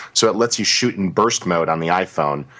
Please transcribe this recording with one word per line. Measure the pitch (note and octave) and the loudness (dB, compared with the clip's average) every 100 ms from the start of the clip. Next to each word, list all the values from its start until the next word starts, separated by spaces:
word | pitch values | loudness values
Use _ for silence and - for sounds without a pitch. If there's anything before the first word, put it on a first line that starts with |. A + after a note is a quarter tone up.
| - | -8
So | - A2+ | 2 2
it | G2+ | 2
lets | A#2 - | 0 0
you | G#2 | 0
shoot | - A#2+ - | 0 0 0
in | F#2+ | -2
burst | E2 A2+ - F#2 | 2 2 0 -2
mode | F2 E2 | 0 0
on | E2 | 0
the | E2 | 0
iPhone, | F2+ F#2+ - D2+ C#2+ C#2 - | 0 -2 -2 -2 -2 -8 -18